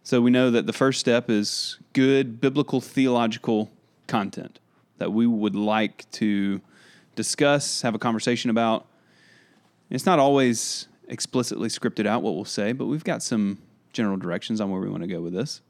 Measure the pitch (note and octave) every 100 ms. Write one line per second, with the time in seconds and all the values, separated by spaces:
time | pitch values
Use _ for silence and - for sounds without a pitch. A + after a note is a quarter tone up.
0 | - B2+ A#2+ B2+ B2+ A#2 G#2+ - C3+ C3
1 | - A#2+ A#2+ G#2+ G#2 - - - - -
2 | C3 C3+ C3 A2+ C3+ C#3 C#3 C3 - -
3 | C3 A#2+ A#2 A2 - A2 G#2+ _ _ _
4 | - A2+ F#2+ - - - _ _ _ _
5 | F2 G#2+ A#2+ A2 G#2 G2+ G#2 A2 G#2+ -
6 | - - A2 G2+ G2 G2 _ _ - -
7 | _ - G#2+ - C#3+ C#3+ - - B2 A2
8 | B2 A2 B2 A#2+ B2 A2+ A2+ A2 - _
9 | _ _ _ _ _ _ _ _ _ C3
10 | - E3+ C#3 C#3 B2+ A2+ - - - _
11 | - B2 - C3 A#2+ - G#2+ - A2+ -
12 | G#2 A2 G2+ - - - G#2 B2+ A2 D3+
13 | F#3 C#3+ - A2+ G2+ G2+ _ _ _ -
14 | G#2+ F#2+ F2+ F2 - A2 G2 F#2+ G2+ F#2+
15 | F2 F2 E2+ F2+ D3 -